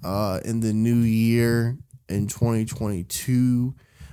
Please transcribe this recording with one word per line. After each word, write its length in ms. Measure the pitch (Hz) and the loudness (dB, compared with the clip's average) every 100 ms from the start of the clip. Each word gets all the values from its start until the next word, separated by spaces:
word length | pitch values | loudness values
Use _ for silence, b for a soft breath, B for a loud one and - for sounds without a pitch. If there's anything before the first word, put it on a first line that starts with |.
uh, 380 | - 98 104 92 | -6 -2 -2 -4
in 160 | - 113 | -4 -2
the 140 | 110 | 0
new 240 | 107 117 117 | 0 2 4
year 800 | 117 113 113 117 117 117 117 131 - - - | 2 2 4 4 4 2 0 -4 -12 -20 -6
in 180 | 101 101 | -4 -2
twenty 380 | - 117 113 110 | -2 0 0 -2
twenty-two. 1080 | - 107 95 90 - - 123 127 123 123 - B B B | -4 -4 -4 -6 -6 -2 2 2 2 -2 -6 B B B